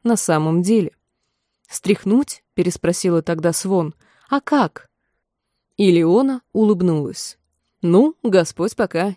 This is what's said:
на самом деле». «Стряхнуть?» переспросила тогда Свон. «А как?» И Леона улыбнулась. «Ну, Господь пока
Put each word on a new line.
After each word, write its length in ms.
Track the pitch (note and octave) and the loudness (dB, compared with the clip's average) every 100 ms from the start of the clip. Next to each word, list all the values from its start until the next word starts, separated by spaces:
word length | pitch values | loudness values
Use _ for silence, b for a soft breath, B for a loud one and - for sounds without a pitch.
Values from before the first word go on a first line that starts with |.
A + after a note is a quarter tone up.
на 120 | A#3 A3+ | -2 -2
самом 460 | - D#3 D#3+ E3 | 0 0 0 0
деле». 300 | F3+ A3+ E3+ - _ _ _ _ _ _ _ | 2 0 0 -8 _ _ _ _ _ _ _
«Стряхнуть?» 760 | - F#3+ G3 F#3+ A#3 C#4+ - _ - | -8 -2 -2 2 0 0 -8 _ -4
переспросила 680 | F3 - E3 F3+ F#3 E3+ | -4 -2 -4 -2 0 -2
тогда 320 | D#3+ E3 E3+ | -2 -2 -2
Свон. 400 | D#3+ F#3+ F#3+ D#3 - b b b | -2 -2 -2 -2 -8 b b b
«А 140 | C#4 | -6
как?» 480 | - D4 F3+ - - _ _ _ _ _ _ _ _ - | 0 0 0 -4 -20 _ _ _ _ _ _ _ _ 0
И 140 | G3+ | 2
Леона 500 | E3+ E3 G3+ C4+ C4 - | 4 4 2 2 -2 -6
улыбнулась. 880 | - G#3+ F#3+ F3+ D#3 C#3+ F#3+ - - _ _ _ _ | 0 2 2 0 0 -4 -10 -14 -18 _ _ _ _
«Ну, 320 | F3 F3+ D4 - | 2 4 4 0
Господь 520 | A#3 F#3+ E3 - F#3+ - | 0 2 0 -2 -6 -4
пока 400 | G3+ - G3 | -4 -2 -4